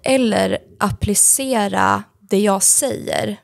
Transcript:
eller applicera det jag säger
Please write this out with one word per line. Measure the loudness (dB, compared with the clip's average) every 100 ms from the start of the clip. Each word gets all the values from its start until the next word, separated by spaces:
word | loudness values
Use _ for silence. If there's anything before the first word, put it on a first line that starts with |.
eller | 0 2 2 2 0 -2 -8 -6
applicera | -4 -2 -2 0 2 0 0 0 0 0 0 0 -4 _
det | -2 0
jag | 2 2
säger | 2 0 -2 -4 -4 -4 -4 -6